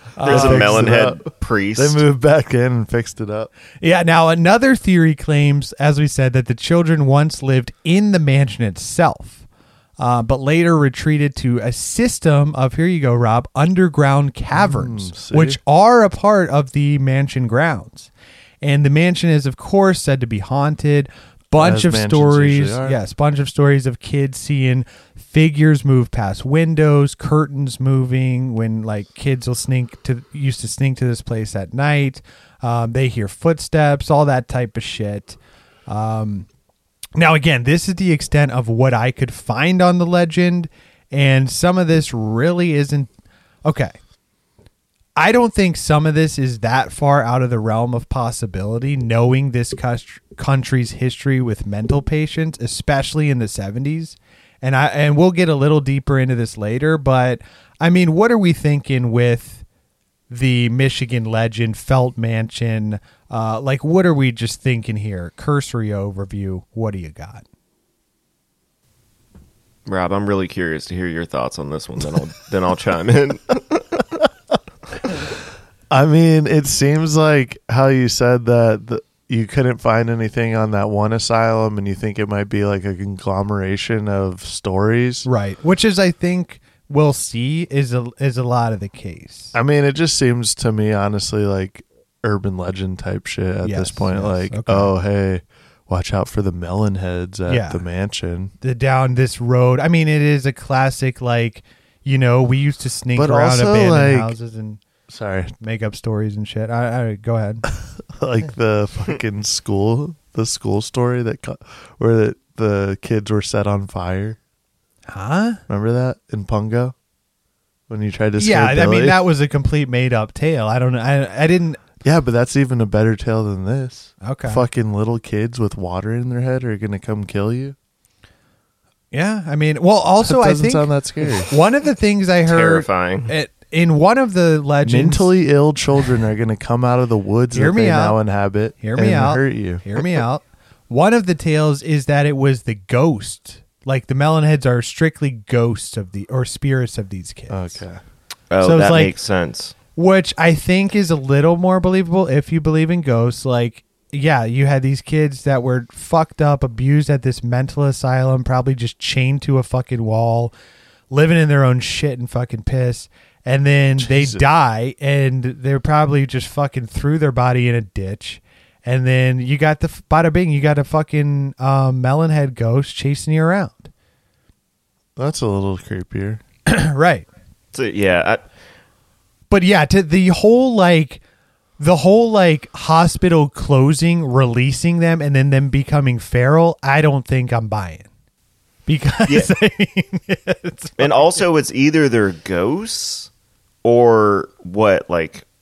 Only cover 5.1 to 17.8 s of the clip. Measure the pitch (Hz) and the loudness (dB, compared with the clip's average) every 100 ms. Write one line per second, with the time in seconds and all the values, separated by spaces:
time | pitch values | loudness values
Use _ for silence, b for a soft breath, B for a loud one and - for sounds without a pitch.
5.1 | 147 - 147 143 143 131 - 147 143 151 | 2 0 2 4 2 -2 -2 0 2 0
6.1 | - 131 127 120 120 - 170 165 160 139 | 2 2 2 0 -4 0 2 2 2 4
7.1 | 139 151 - 135 131 120 - 160 185 208 | 4 2 -2 0 0 -2 -6 0 2 4
8.1 | 190 147 135 135 - 113 87 - - 160 | 2 4 2 2 0 -4 -4 -6 0 0
9.1 | - - - - b b b b - 127 | -2 -10 -20 -20 b b b b -6 -2
10.1 | 123 113 135 135 160 170 160 143 - 156 | 0 0 0 0 2 4 4 2 0 0
11.1 | 151 147 - 127 120 110 120 - - 240 | 0 0 -2 -2 -2 -2 -6 -6 -2 -2
12.1 | - 160 143 143 147 131 139 170 175 135 | 0 2 4 2 0 -2 0 0 0 0
13.1 | 120 117 117 123 - 160 185 185 147 143 | 2 2 0 -2 0 2 4 2 4 2
14.1 | 139 143 - - 151 202 131 127 110 95 | 2 0 -2 -4 0 0 0 -4 -6 -10
15.1 | 90 - 151 156 135 - 156 214 240 208 | -14 -2 2 2 0 2 4 6 6 4
16.1 | - 202 208 175 143 135 143 143 143 135 | 2 2 2 2 0 0 -2 0 0 0
17.1 | 131 139 135 123 117 165 120 | 0 -2 -2 -2 0 0 -2